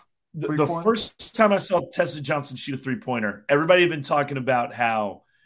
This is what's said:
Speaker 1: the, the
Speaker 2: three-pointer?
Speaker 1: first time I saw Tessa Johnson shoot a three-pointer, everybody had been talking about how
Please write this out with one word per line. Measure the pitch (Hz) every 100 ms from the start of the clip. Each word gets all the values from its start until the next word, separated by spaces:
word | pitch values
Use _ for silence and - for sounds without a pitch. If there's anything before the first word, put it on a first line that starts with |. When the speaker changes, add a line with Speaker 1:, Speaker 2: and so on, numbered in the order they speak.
| _ _ _
Speaker 1:
the, | 160 160
the | 151
Speaker 2:
three-pointer? | 151 165
Speaker 1:
first | 196 233 - - - -
time | 214
I | 196
saw | - 175 143
Tessa | - 170 151
Johnson | 135 151 135 127
shoot | -
a | 131
three-pointer, | 135 120 127 120 104 101 -
everybody | 143 165 180
had | 175
been | 156
talking | 135 147 139 139
about | 123 127 120
how | 110 117 110 104 90 _ _